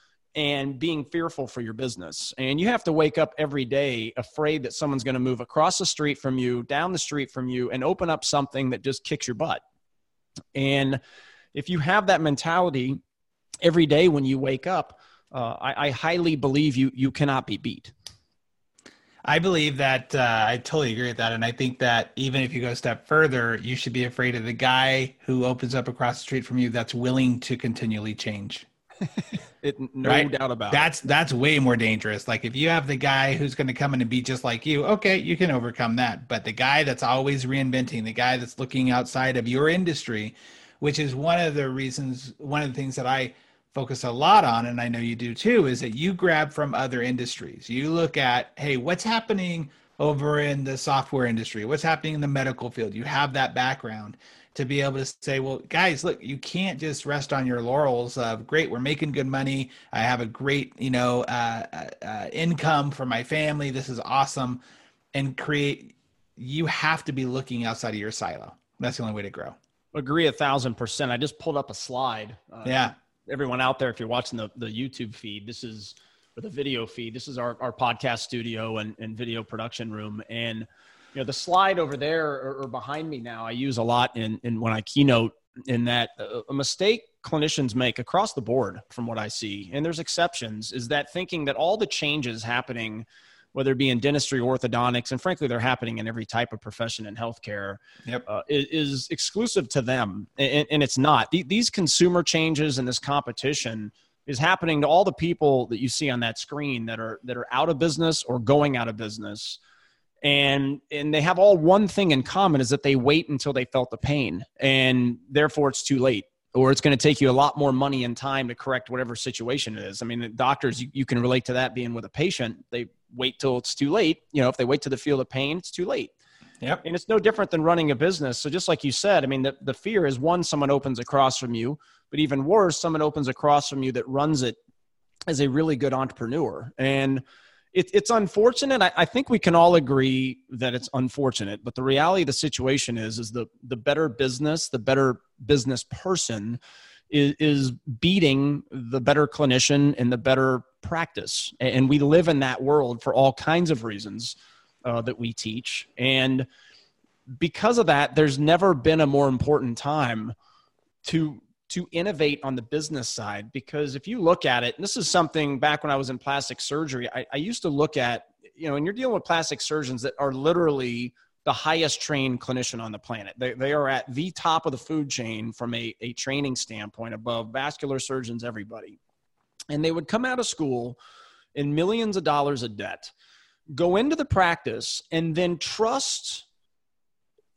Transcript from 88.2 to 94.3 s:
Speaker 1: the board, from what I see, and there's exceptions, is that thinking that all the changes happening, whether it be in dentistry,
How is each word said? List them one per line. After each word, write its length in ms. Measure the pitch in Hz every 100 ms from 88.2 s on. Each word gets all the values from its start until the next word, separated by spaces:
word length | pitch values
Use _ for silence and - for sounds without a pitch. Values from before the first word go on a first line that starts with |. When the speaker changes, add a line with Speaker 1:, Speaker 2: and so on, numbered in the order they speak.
| 214
Speaker 1:
the 100 | -
board, 380 | 107 127 101 110 -
from 160 | - 117
what 100 | 113
I 120 | 107
see, 420 | - 107 101 95
and 120 | 139
there's 160 | 160 160
exceptions, 720 | 160 - 170 - 117 107 113
is 160 | 131 117
that 240 | 147 143
thinking 320 | 175 180 170
that 100 | 143
all 220 | 120 160 220
the 100 | 214
changes 560 | - 151 151 123 113
happening, 640 | 110 120 127 117 113 107 113 _ _ _ _
whether 180 | - 135
it 80 | 131
be 120 | 135
in 100 | 120
dentistry, 400 | 139 143 -